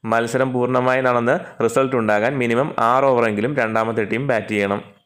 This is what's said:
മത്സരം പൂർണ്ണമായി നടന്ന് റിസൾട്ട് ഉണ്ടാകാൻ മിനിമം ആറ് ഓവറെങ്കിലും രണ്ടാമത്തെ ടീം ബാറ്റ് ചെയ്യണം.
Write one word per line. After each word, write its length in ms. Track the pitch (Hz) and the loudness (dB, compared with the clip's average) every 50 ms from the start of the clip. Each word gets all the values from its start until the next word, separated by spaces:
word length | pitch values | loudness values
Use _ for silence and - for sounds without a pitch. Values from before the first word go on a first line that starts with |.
| - 113 | -2 0
മത്സരം 380 | 113 113 117 117 - 127 135 131 127 | 0 0 0 0 0 -2 -2 0 0
പൂർണ്ണമായി 480 | 123 123 120 127 127 127 127 127 131 131 | -2 -2 0 0 0 2 2 0 2 2
നടന്ന് 280 | 127 123 120 117 120 143 180 - - - - - | 2 2 2 2 0 0 -2 -2 -10 -6 -2 -2
റിസൾട്ട് 320 | 113 - 147 135 131 131 123 | 0 2 2 0 2 0 0
ഉണ്ടാകാൻ 320 | 110 107 107 104 107 123 143 135 | 0 2 2 2 2 0 0 0
മിനിമം 280 | 123 117 117 120 139 160 - - 113 113 | 0 0 0 0 0 -2 -2 0 2 2
ആറ് 160 | 123 131 135 139 | 2 4 4 4
ഓവറെങ്കിലും 420 | 131 120 117 113 107 101 110 135 147 135 | 2 2 2 0 0 -2 -2 -2 -2 -2
രണ്ടാമത്തെ 420 | 117 110 110 113 110 113 113 113 107 101 | -2 0 0 0 0 0 -2 -2 -2 -2
ടീം 140 | 113 113 139 139 | -2 -4 -2 0
ബാറ്റ് 220 | 123 110 101 104 110 | -2 -2 -2 -2 -2
ചെയ്യണം. 260 | 104 101 98 101 104 - - - _ _ | -2 0 0 -2 -4 -6 -12 -20 _ _